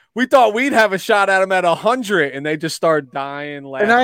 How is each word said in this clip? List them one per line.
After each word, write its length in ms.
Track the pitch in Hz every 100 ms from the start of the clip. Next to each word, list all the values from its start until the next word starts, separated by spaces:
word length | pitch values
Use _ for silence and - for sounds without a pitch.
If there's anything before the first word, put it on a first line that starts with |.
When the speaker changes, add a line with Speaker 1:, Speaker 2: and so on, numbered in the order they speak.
| _
Speaker 1:
"We 120 | 220 254
thought 280 | 269 220
we'd 200 | 214 269
have 180 | 226 214
a 60 | 190
shot 320 | - 208 196
at 120 | 190
him 80 | 190
at 140 | 185
a 100 | 175
hundred," 580 | 165 208 262 202 185 143
and 120 | 135 151
they 100 | 156
just 180 | 160 -
start 340 | 165 151 131
dying 460 | 143 139 143 147 143
Speaker 2:
And 100 | 139
I, 40 | 135 208 240